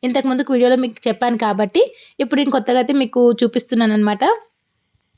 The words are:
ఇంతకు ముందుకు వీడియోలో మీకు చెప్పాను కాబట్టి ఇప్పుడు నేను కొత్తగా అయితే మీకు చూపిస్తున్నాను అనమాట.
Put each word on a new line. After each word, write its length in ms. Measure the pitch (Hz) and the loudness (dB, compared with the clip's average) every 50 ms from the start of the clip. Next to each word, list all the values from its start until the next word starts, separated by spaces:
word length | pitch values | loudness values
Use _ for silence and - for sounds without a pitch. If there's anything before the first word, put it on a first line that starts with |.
| - | -6
ఇంతకు 240 | 254 240 277 262 269 | -2 -2 -2 0 0
ముందుకు 240 | 254 254 277 - 269 | -2 -2 -2 0 0
వీడియోలో 240 | 247 247 247 254 | 2 2 2 2
మీకు 320 | 254 254 208 220 - - 240 | 2 0 -4 -8 -6 -4 -4
చెప్పాను 300 | 220 226 247 240 240 220 | -2 -2 -2 -2 -2 -2
కాబట్టి 540 | 233 214 202 190 214 196 - 349 494 523 - - - - _ - | -2 -2 -2 -2 -2 -2 2 0 0 0 -2 -14 -20 -14 _ -6
ఇప్పుడు 200 | 277 233 294 277 | -4 -2 0 -2
నేను 100 | 285 277 | 0 0
కొత్తగా 280 | 254 262 214 - 247 254 | 0 -2 0 0 0 0
అయితే 140 | 247 247 269 | 0 0 0
మీకు 400 | 285 262 226 - 247 247 240 233 233 247 | -2 -2 -2 0 2 4 4 4 2 0
చూపిస్తున్నాను 520 | 226 - 240 - - 254 240 233 220 214 | -2 -2 -2 -4 -2 -2 0 0 2 2
అనమాట. 260 | 214 208 208 208 202 262 339 440 440 - _ _ _ _ _ _ _ _ _ _ _ _ _ _ | 0 0 0 0 0 0 0 0 -2 -4 _ _ _ _ _ _ _ _ _ _ _ _ _ _